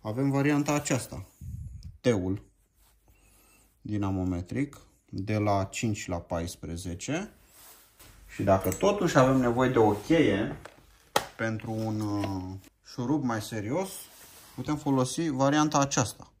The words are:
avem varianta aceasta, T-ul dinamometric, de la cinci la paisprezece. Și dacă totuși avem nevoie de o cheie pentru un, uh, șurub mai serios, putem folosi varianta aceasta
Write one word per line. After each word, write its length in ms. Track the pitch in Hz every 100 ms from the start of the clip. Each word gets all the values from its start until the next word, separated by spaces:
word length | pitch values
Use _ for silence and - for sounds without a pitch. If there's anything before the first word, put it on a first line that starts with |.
avem 300 | 110 110 139
varianta 420 | 135 139 147 147
aceasta, 540 | 147 143 135 - - - _ - - - - - -
T-ul 420 | 127 110 92 101 - _ _ _ _ _ _ _ _ _ _ _ _ _
dinamometric, 1000 | - 104 98 95 92 90 92 113 143 - - _ _
de 260 | 104 98 107
la 280 | 104 101
cinci 420 | 95 - 117 104 -
la 140 | 87
paisprezece. 1120 | - 87 85 - - 85 90 85 - 151 208 - _ - - - _ _ - - -
Și 160 | -
dacă 300 | 101 95 -
totuși 460 | - 196 202 175 143
avem 180 | 131 135
nevoie 340 | 123 120 127
de 80 | 120
o 140 | 107
cheie 640 | 101 - 165 123 98 113 - - - _ _ _ - - -
pentru 340 | 113 110 113
un, 300 | 110 110 107
uh, 540 | 107 101 98 95 92 98 - _ -
șurub 360 | - 120 151
mai 200 | 127 113
serios, 480 | 107 113 101 151 190 - - - - - -
putem 220 | - 131 151
folosi 520 | 147 135 127 - 165
varianta 500 | 131 139 151 156 151
aceasta 540 | 139 - 113 - - _